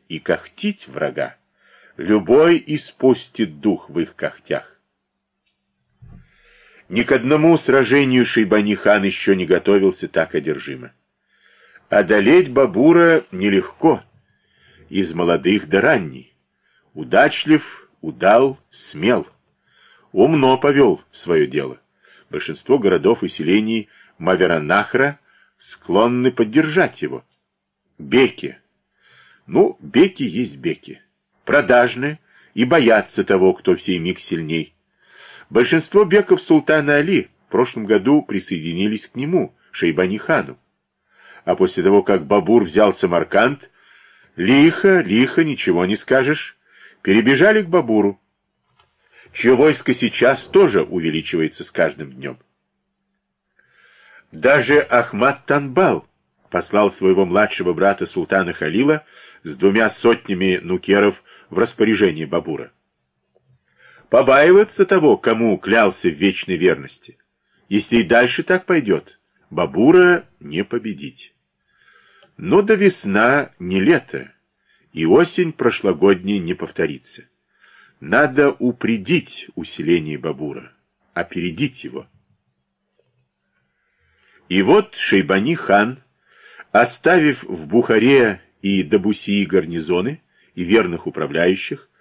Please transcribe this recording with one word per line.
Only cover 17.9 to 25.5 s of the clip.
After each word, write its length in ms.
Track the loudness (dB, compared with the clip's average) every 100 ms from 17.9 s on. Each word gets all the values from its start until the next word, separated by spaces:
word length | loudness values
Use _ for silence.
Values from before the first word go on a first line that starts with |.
| _
удал, 580 | -14 -2 4 4 4 -2 _
смел. 580 | -14 -12 -4 -2 -2 -4 _ _ _ _ _ _ _ _
Умно 440 | 0 2 4 2 2
повёл 460 | 2 4 2 2 _
своё 360 | -12 -2 0 0
дело. 320 | -4 -8 -14 _ _ _ _ _
Большинство 480 | -12 -10 -10 -2 0
городов 440 | 2 2 0 0
и 60 | -4
селений 600 | -6 -2 0 -2 -6 -8 _ _ -8
Мавераннахра 1040 | -2 0 0 0 0 -2 -2 -2 -2 -4 _ _ _